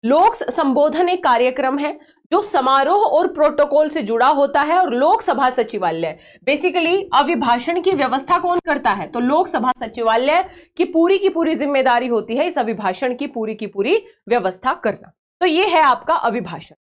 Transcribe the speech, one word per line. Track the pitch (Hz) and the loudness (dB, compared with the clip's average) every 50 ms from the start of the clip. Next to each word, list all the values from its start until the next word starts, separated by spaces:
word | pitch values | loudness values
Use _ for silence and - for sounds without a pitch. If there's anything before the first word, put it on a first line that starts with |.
| - | 0
लोक | 220 277 311 359 453 466 | 2 2 4 4 4 2
स-, | - - - | 0 -8 -6
संबोधन | - - 311 277 262 277 285 302 302 311 359 349 | -4 -2 -2 0 2 2 2 2 2 0 0 0
एक | 370 359 349 | 0 0 0
कार्यक्रम | 302 247 233 247 254 254 262 277 262 269 285 | 0 2 2 2 0 0 -2 -2 -2 -2 -2
है | 285 294 392 - - _ _ _ _ _ - | -4 -6 -6 -8 -16 _ _ _ _ _ -2
जो | 359 403 | -2 -2
समारोह | - - 311 262 269 269 269 269 285 359 403 415 | 0 -2 0 2 4 2 2 4 2 2 2 2
और | - - 311 359 359 | 2 2 2 0 0
प्रोटोकॉल | - 302 302 294 294 302 294 294 - 294 311 302 | 0 2 0 2 4 2 0 2 4 2 2 2
से | 302 330 240 | -2 -6 -4
जुड़ा | 202 226 226 247 269 | -2 0 2 2 2
होता | 294 277 285 277 277 294 285 | 4 2 0 0 2 0 0
है, | 302 - - | 2 2 2
और | - 285 226 | 2 0 0
लोकसभा | 247 269 320 392 466 466 - 285 226 277 254 | 2 2 2 2 2 0 -2 -2 0 0 0
सचिवालय | 254 262 233 214 - 208 185 170 160 165 165 160 151 - - - - - _ - | 0 0 -4 -2 -4 -4 -2 -2 -2 -2 -6 -6 -8 -10 -20 -20 -20 -10 _ -2
basically | 285 285 302 370 - 359 330 330 349 392 392 - - | -2 0 0 -2 0 0 0 0 0 -2 -2 0 0
अभिभाषण | 254 285 254 339 240 285 240 240 247 247 320 339 359 | 0 2 2 0 -2 0 0 0 0 0 -2 -4 -2
की | 339 381 | 0 0
व्यवस्था | 381 285 269 254 254 269 269 - 359 359 | 0 0 0 -2 -2 -4 -2 0 -2 0
कौन | 349 359 349 349 | 0 0 -2 -2
करता | - - 294 285 - 226 | 0 -2 -4 -2 0 -2
है, | 196 202 170 | -2 -2 -6
तो | - - 240 | -8 -4 -2
लोकसभा | 247 247 285 320 370 359 - 240 226 254 247 - | 0 2 2 2 0 0 -2 -2 -2 -2 -2 -4
सचिवालय | 247 214 - 247 233 220 220 226 254 269 302 349 381 370 - - - _ _ | -6 -12 -8 -4 0 0 2 2 2 2 2 2 0 -2 -8 -20 -20 _ _
की | - 330 | -4 -4
पूरी | - - 320 330 349 381 392 | 0 2 2 4 4 2 2
की | 403 381 | 2 0
पूरी | - 330 330 320 320 | 0 0 -2 -2 -2
जिम्मेदारी | 220 294 277 285 269 262 254 240 240 247 | -2 -2 -2 0 0 2 2 2 2 0
होती | 254 240 220 - - 185 | 0 -2 -2 -2 -4 -2
है | - 311 | -2 -2
इस | 359 349 285 | -2 -2 -2
अभिभाषण | 240 214 226 175 208 190 185 - 269 247 247 | -4 -4 -4 -4 -4 -4 -4 -2 -4 -4 -4
की | 247 285 | -4 -8
पूरी | 285 - 233 220 214 220 | -8 -6 -8 -8 -8 -8
की | 214 220 | -8 -10
पूरी | 202 - 196 202 247 370 440 - - - _ _ - | -10 -6 -4 0 0 0 0 -2 -6 -20 _ _ -2
व्यवस्था | 226 240 180 185 180 - - 254 311 | -2 0 0 -2 -6 -4 -4 -4 -4
करना। | 349 - 226 190 - - - _ _ _ _ _ _ | -2 -4 -6 -6 -6 -12 -20 _ _ _ _ _ _
तो | 349 | 0
ये | 370 302 330 381 | 0 2 2 0
है | 392 330 320 311 | 2 2 4 4
आपका | 277 247 - - - 320 | 4 2 0 0 -2 -2
अभिभाषण। | - - 240 202 240 208 175 170 143 - - 156 _ _ | 0 0 -2 -4 -4 -8 -8 -14 -16 -16 -20 -20 _ _